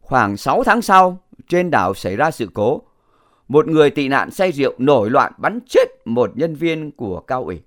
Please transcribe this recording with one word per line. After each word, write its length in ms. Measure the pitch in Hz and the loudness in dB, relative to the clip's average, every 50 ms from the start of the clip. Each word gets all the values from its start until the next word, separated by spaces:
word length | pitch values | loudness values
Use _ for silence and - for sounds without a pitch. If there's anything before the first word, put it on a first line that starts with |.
Khoảng 360 | _ - 135 127 110 101 101 | _ 0 0 0 0 0 -2
sáu 260 | 101 - 139 143 208 269 | -4 -4 -2 -2 0 2
tháng 180 | 233 208 233 | 0 0 0
sau, 360 | 220 - 196 190 185 185 180 190 _ _ - _ - | 2 4 4 4 4 4 0 -6 _ _ -20 _ -8
trên 240 | _ 175 180 180 175 | _ 0 0 0 2
đảo 220 | 139 113 92 92 98 | 0 0 0 0 -4
xảy 220 | - - 92 95 | -4 -6 -8 -2
ra 160 | 110 147 160 | -2 -2 -2
sự 180 | 151 - 120 92 _ | -2 -6 -10 -8 _
cố. 280 | 107 104 120 151 - _ _ _ _ _ _ _ _ _ _ _ _ _ | -2 -2 -2 -2 -4 _ _ _ _ _ _ _ _ _ _ _ _ _
Một 200 | - 131 151 156 | 2 2 2 2
người 220 | 156 160 156 151 143 | 4 4 4 4 4
tị 180 | 143 147 143 | 2 0 -2
nạn 240 | 131 139 127 90 - | 0 0 0 -2 -2
say 200 | - - 190 185 | -2 -2 -2 -2
rượu 220 | 156 139 135 127 - | 0 -2 -2 -2 -2
nổi 320 | - 127 143 143 120 101 107 | 0 2 2 4 2 2 2
loạn 240 | 131 139 117 - - | 2 2 2 0 -4
bắn 220 | - - 160 202 240 - | -4 -4 -4 -4 -4 -12
chết 200 | _ - 508 508 508 - _ _ | _ 2 2 2 2 -4 _ _
một 260 | 226 165 123 117 98 - | -4 0 0 0 0 0
nhân 200 | 120 160 165 156 | -4 -4 -4 -4
viên 360 | 143 165 165 160 156 156 147 | -4 -4 -4 -2 -4 -8 -12
của 280 | - _ 123 101 90 82 | -12 _ -10 -8 -8 -10
cao 240 | _ - 127 131 123 | _ -8 -8 -6 -6
ủy. 180 | 80 92 80 _ | -8 -10 -12 _